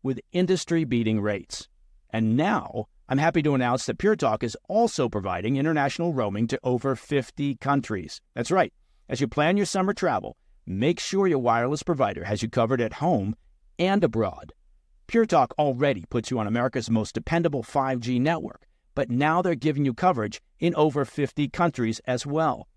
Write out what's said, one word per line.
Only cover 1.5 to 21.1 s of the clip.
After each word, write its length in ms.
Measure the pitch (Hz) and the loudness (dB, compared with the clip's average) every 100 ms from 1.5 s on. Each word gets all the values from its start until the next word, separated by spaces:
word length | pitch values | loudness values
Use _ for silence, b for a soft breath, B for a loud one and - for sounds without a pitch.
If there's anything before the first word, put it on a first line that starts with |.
| - - _ _ _ _ | -14 -16 _ _ _ _
And 260 | 113 110 120 | 0 2 2
now, 540 | 175 233 - - - _ - | 2 0 -2 -8 -8 _ -4
I'm 100 | 135 | 2
happy 240 | 160 165 | 2 2
to 140 | 151 139 | 2 2
announce 300 | 123 120 - | 2 0 -2
that 120 | - | 0
Pure 200 | 202 220 | 0 2
Talk 260 | 123 110 | 0 0
is 140 | 120 - _ | -4 -8 _
also 400 | 202 233 - 123 | 2 2 2 0
providing 480 | 107 95 90 104 135 | 0 -4 -4 -2 0
international 560 | 151 156 139 - 170 | 2 2 0 -2 -2
roaming 360 | 135 104 101 113 | 0 -2 0 -2
to 120 | 131 131 | -2 -2
over 320 | 123 135 127 | 0 0 -4
fifty 580 | - 143 120 - 143 131 | -2 -2 -2 -6 -4 -4
countries. 640 | 139 139 - 104 80 - _ - | 0 0 0 -8 -8 -16 _ -8
That's 160 | 120 | 0
right. 220 | 185 135 _ _ _ _ | 2 2 _ _ _ _
As 140 | 123 | -4
you 80 | 135 | -2
plan 260 | 147 151 202 | 2 2 2
your 100 | 202 | 0
summer 280 | 196 185 | 0 -2
travel, 420 | 208 175 113 101 - _ _ - | 0 0 -2 -4 -14 _ _ -8
make 320 | 95 135 175 | 0 0 0
sure 280 | - 196 190 | -2 0 2
your 120 | 143 | 2
wireless 420 | 120 117 123 147 | 2 2 0 -2
provider 440 | - 151 110 - 90 | -2 0 0 0 -4
has 180 | 104 | -4
you 60 | 113 | -2
covered 320 | 123 113 127 | 0 2 2
at 120 | 113 | 0
home 440 | - 160 139 98 110 _ _ _ - | 0 0 2 0 -6 _ _ _ -2
and 240 | 180 202 | 2 2
abroad. 480 | 165 113 101 - - _ _ _ _ _ - | 2 0 -2 -4 -20 _ _ _ _ _ -2
Pure 200 | 233 220 | 0 4
Talk 280 | 170 147 - | 4 2 2
already 460 | 147 123 143 107 82 | 0 2 0 0 -2
puts 220 | 123 110 | -4 -2
you 80 | 123 | -2
on 80 | 104 | 0
America's 420 | 117 127 113 110 | 0 0 -2 0
most 240 | 113 104 | 0 0
dependable 480 | 113 - 170 165 143 | -6 -2 0 2 -2
five 380 | - 143 135 127 | -2 0 0 -2
G 200 | 117 123 | -2 0
network, 460 | 139 165 - - _ _ _ - | 2 0 -6 -14 _ _ _ -4
but 160 | 123 | -2
now 300 | 123 147 165 | 2 2 2
they're 120 | 185 | 2
giving 300 | 156 151 139 | 0 0 0
you 100 | 139 | -2
coverage 480 | 117 185 127 107 - _ _ | 2 2 2 -2 -6 _ _
in 140 | 165 160 | -2 4
over 300 | 156 135 | 2 2
fifty 420 | 135 | -4